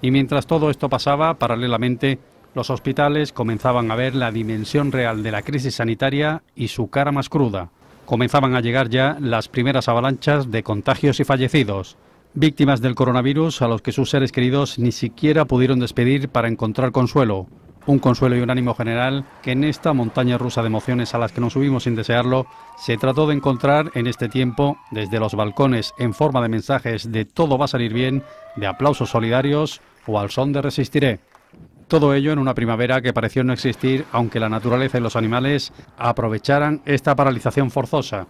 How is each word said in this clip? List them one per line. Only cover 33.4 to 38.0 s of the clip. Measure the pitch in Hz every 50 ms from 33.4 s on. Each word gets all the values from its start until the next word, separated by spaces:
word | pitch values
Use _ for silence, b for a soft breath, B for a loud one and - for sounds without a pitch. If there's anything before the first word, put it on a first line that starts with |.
| 127
no | 127 127
existir, | 117 - 131 113 - - 131 131 131 156 -
aunque | - 120 120 113 - 120
la | 113 110
naturaleza | 110 110 107 120 117 127 131 131 - 127
y |
los | 120 113 -
animales | 120 113 110 117 123 127 139 143 139 - - B B B B B -
aprovecharan | 117 120 117 - 117 113 110 107 - - 139 143 147 147 151 147 -
esta | 147 143 131 - - 143
paralización | 131 143 135 131 113 - 127 117 143 139 127
forzosa. | - 143 123 123 - 151